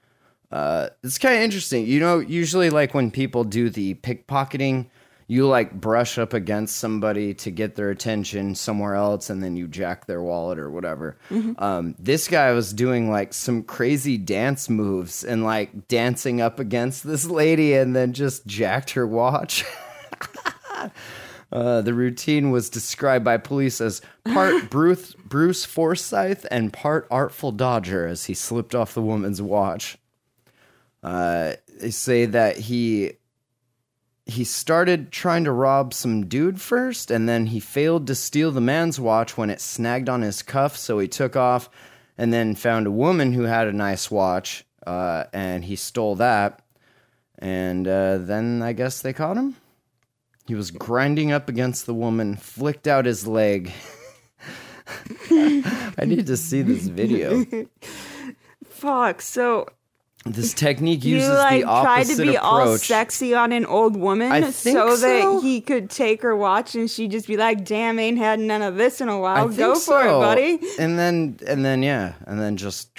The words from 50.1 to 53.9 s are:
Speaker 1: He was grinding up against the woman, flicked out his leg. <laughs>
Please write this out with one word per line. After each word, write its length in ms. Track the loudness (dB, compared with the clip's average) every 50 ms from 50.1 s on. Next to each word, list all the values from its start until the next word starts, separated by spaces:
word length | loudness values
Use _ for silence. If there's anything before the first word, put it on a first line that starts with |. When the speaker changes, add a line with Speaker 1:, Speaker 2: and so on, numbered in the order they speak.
| _ _ _ _ _ _ _ -8
Speaker 1:
He 80 | -6
was 160 | -6 -6 -8
grinding 600 | -10 -12 -6 -2 0 0 2 2 0 0 0 0
up 160 | 0 -2 -2 -4
against 360 | -4 -2 -2 -2 -2 -6 -6
the 80 | -6 -4
woman, 420 | -2 -2 0 0 0 -2 -2 -4
flicked 520 | -8 -10 -16 -10 -6 -4 -4 -4 -2 0 2
out 180 | 2 4 4
his 220 | 2 0 -2 -4 -2
leg. 440 | 0 2 4 4 2 0 -2 -6 -12 -14
<laughs> 1500 | -18 -20